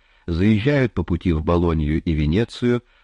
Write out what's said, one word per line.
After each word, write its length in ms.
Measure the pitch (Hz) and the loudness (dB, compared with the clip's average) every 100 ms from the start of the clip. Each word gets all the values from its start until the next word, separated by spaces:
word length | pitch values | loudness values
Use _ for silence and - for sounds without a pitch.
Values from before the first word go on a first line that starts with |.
| _ _ - | _ _ -6
заезжают 680 | 82 101 107 127 147 127 | 0 2 2 2 0 0
по 100 | - | -2
пути 280 | 85 85 90 | -4 -2 0
в 100 | 80 | -2
Болонью 580 | 78 85 87 80 73 80 | 0 0 2 0 0 -2
и 100 | - | -2
Венецию, 720 | 78 73 87 117 - 123 120 _ _ | -2 0 0 -2 -2 -2 -2 _ _